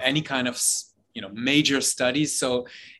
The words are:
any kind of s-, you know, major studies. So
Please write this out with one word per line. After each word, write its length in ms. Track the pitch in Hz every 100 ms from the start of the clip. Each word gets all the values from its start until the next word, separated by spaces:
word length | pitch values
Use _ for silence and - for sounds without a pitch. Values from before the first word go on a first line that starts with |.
any 220 | 131 147
kind 260 | 151 135 123
of 60 |
s-, 400 | 123 - - - _ _
you 80 | 117
know, 80 | 98
major 480 | 104 127 147 151 139
studies. 560 | 135 - 127 131 151 -
So 300 | 135 123 123 - - -